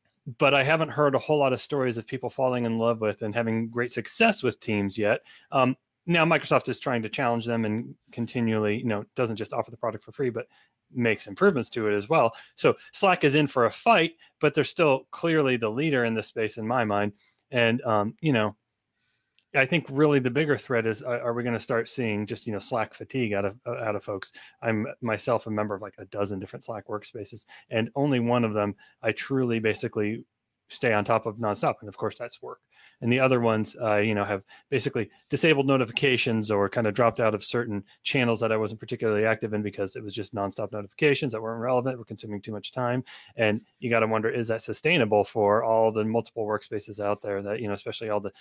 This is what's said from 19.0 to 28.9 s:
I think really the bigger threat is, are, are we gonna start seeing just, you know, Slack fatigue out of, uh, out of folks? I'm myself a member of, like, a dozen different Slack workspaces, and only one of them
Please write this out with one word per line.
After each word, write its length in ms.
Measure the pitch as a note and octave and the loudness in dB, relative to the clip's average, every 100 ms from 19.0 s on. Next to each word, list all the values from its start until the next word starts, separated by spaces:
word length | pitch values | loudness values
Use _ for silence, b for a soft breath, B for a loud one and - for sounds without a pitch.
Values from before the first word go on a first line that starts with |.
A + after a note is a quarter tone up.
| _ _ _ _ _ | _ _ _ _ _
I 120 | C#3+ C3 | 0 2
think 200 | E3+ - | 0 -2
really 300 | C#3 D3+ C#3+ | 2 4 4
the 100 | B2 | 2
bigger 260 | B2+ D3+ B2+ | 0 0 -2
threat 300 | - A#2+ A2+ | 0 0 0
is, 160 | G#2+ | -4
are, 180 | C3 A#2+ | -4 -4
are 120 | B2 | -2
we 100 | A#2+ | -4
gonna 160 | A#2+ A2+ | -2 -4
start 280 | - A#2 A2+ | -2 -2 -2
seeing 380 | - A#2 G#2 G#2+ | -4 -2 -2 -4
just, 200 | A2+ - | -6 -6
you 60 | |
know, 60 | G2+ | -8
Slack 360 | - A#2+ G#2 | -4 -4 -4
fatigue 380 | - G2+ C3+ A2+ | -8 -8 -4 -2
out 120 | G2 | -2
of, 120 | G2+ A2 B2 | -2 -6 -10
uh, 100 | B2+ | -6
out 180 | A2+ | -4
of 80 | G2+ | -6
folks? 300 | - G2 - B B B | -6 -10 -10 B B B
I'm 240 | A#2+ A2 A2+ - | -2 -2 -4 -6
myself 460 | A#2 G#2 - A2+ A2+ | -4 -4 0 -2 -2
a 40 | |
member 240 | G#2+ G#2 | -4 -4
of, 80 | G2 | -6
like, 120 | G2+ - | -10 -16
a 80 | G2 | -12
dozen 340 | G#2 G2+ F#2+ | -6 -4 -4
different 240 | G2 - | -10 -12
Slack 220 | - G#2+ - | -12 -12 -10
workspaces, 580 | G#2+ - A2+ G2 A2 - B B | -10 -10 -14 -14 -16 -20 B B
and 200 | A#2 A2+ | -2 -2
only 240 | C#3 C#3+ B2+ | -2 0 0
one 260 | A#2 B2 | 2 2
of 100 | A2+ | 0
them 200 | G#2+ G#2 G2+ b | 0 -2 -4 b